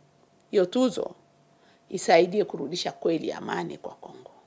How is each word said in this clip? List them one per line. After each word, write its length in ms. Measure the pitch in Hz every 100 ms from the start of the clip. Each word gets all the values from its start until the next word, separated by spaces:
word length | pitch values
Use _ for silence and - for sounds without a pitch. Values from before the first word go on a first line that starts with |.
| _ _ _ _ _
hiyo 140 | 208 -
tuzo 480 | - 254 - - - _ _ _ _ _ _ -
isaidie 560 | 190 - 170 180 208
kurudisha 480 | 170 165 135 175 -
kweli 400 | - 175 160 -
amani 460 | - 104 - 170 143
kwa 160 | -
Kongo. 360 | - - - - -